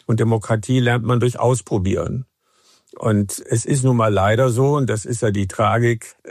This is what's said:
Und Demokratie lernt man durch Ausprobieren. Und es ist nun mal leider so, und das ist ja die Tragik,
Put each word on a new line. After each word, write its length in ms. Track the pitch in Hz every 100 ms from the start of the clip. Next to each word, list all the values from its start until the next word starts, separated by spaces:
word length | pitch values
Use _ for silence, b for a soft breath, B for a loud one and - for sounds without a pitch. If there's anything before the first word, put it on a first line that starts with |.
| b
Und 120 | 113
Demokratie 600 | 113 113 - 110 117 127
lernt 260 | 120 120 117
man 140 | 123
durch 200 | 123 -
Ausprobieren. 840 | 120 123 - 110 92 92 82 131 - _ b b b b b -
Und 460 | 113 104 98 - -
es 180 | 120 -
ist 180 | 139
nun 140 | 127 120
mal 140 | 110
leider 380 | 95 101 113 131
so, 260 | 117 139 147
und 140 | 113
das 160 | 107 -
ist 160 | 117
ja 80 | 113
die 180 | 101 95
Tragik, 680 | - 107 110 120 117 - - -